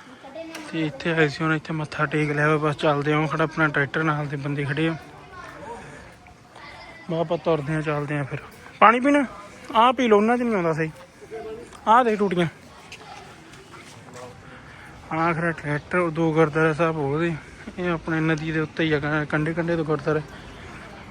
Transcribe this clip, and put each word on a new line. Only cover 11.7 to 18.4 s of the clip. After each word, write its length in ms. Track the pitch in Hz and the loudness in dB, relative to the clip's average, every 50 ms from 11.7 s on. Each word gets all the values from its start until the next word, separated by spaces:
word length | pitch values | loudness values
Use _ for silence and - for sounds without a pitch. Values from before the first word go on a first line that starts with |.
| - - - 214 | -18 -2 4 6
ਆਹ 160 | 220 247 254 | 6 8 6
ਦੇਖ 160 | 233 214 190 | 6 4 2
ਟੂਟੀਆਂ। 280 | 208 190 180 175 175 151 - - - - - - - - - - - - - - - - - - - - - - - - - - - - - - - - - 123 127 123 - - - - - - - - - - - - - - - - 160 | 2 2 2 2 2 0 -2 -6 -16 -20 -20 -20 -20 -18 -18 -18 -18 -18 -18 -18 -18 -18 -20 -20 -20 -20 -20 -20 -20 -20 -20 -20 -20 -20 -20 -20 -20 -18 -18 -16 -16 -16 -16 -18 -20 -20 -20 -20 -18 -20 -20 -20 -20 -20 -20 -18 -12 -6 -2
ਆਹ 180 | 160 165 170 170 | 0 2 2 2
ਖੜਾ 180 | 156 165 170 | 0 0 -2
ਟਰੈਕਟਰ, 460 | 160 - - 147 147 147 - - - 180 | -2 -4 -4 -4 -4 -4 -4 -2 0 0
ਉਹ 140 | 180 170 | 0 0
ਦੋ 220 | 156 160 165 165 151 | 0 0 0 2 4
ਗੁਰਦੁਆਰਾ 400 | 160 165 156 143 160 160 160 156 | 4 4 4 4 4 2 4 4
ਸਾਹਿਬ 240 | 143 170 165 160 160 | 2 0 0 0 0
ਉਹਦੇ। 360 | 143 135 143 156 170 170 165 143 - - - - - - - - | 0 0 0 0 0 -2 -2 -4 -8 -14 -18 -16 -16 -12 -8 -4
ਇਹ 100 | 180 180 | -2 -2
ਆਪਣੇ 300 | 170 160 - - 160 160 | -2 -2 -2 -2 0 0
ਨਦੀ 320 | 156 160 160 151 | 2 2 0 0